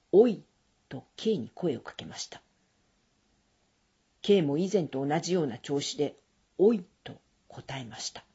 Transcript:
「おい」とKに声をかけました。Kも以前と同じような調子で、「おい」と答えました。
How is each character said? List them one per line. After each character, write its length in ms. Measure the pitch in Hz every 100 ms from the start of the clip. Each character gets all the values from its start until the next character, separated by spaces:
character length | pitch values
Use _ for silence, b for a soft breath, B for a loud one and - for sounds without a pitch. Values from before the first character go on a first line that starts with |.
| _
「お 160 | 180 247
い」 160 | 180 - _ _ _ -
と 140 | 131 - -
K 220 | 220 202
に 120 | 110
声 220 | - 180 113
を 40 |
か 140 | -
け 100 | -
ま 120 | - -
し 100 | -
た。 160 | - _ _ _ _ _ _ _ _ _ _ _ _ _ _ _ _ _ _
K 220 | - 202
も 160 | 151 143
以 100 | 190
前 120 | 196
と 220 | 147 135 139
同 140 | 156
じ 120 | 160
よ 100 | 180
う 40 | 147
な 120 | 110
調 220 | - 143
子 160 | - -
で、 200 | 143 - _ _ _ -
「お 160 | 190
い」 100 | 226 - _
と 160 | - - _ _ _
答 320 | - - 135
え 60 |
ま 120 | 120 104
し 120 | -
た。 140 | - -